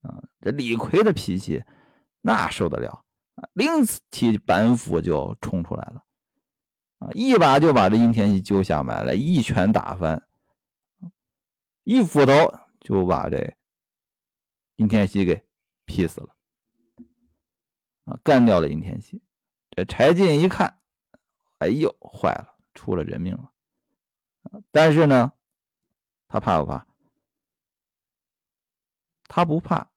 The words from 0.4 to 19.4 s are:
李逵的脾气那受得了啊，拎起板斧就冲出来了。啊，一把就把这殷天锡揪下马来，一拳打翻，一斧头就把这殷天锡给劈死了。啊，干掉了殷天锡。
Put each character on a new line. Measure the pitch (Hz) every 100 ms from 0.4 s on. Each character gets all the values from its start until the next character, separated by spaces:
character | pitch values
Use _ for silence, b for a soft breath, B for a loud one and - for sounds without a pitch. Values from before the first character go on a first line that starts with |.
| -
李 | 143 123 117
逵 | 95 180
的 | 214
脾 | 165 - 92
气 | - 78 - b b b b _
那 | - 226 -
受 | - 87
得 | -
了 | 60 - _ _ _ -
啊， | -
拎 | 180 285 320 240 - _
起 | - 120 107
板 | - 87 113 120
斧 | - 82
就 | 87 76 65 104
冲 | - 92
出 | 82 -
来 | -
了。 | - _ _ _ _ _ _ _ _ _ _
啊， | -
一 | - 262 233
把 | 156 143
就 | 160
把 | 131 95
这 | 110
殷 | 117
天 | 113 104
锡 | 95
揪 | 92 98
下 | 95 78
马 | 65 50
来， | 58
一 | 82 147 175
拳 | - - 95
打 | 214 - 95
翻， | 82 80 _ _ _ _ _ _ _ _ 180 _ _ _ _ _ _ _
一 | - 254
斧 | 175 147 135
头 | 143 160 - _ _
就 | - 98 90
把 | 85 -
这 | - - _ _ _ _ _ _ _ _ _ _ _ _ -
殷 | 107
天 | 107 98
锡 | 98 90
给 | 82 _ _ _ _ -
劈 | - 87
死 | -
了。 | - _ _ _ _ _ _ _ - _ _ _ _ _ _ _ _ _ -
啊， | -
干 | - 135 117
掉 | 92
了 | 73
殷 | 73
天 | 95 117
锡。 | - - _ _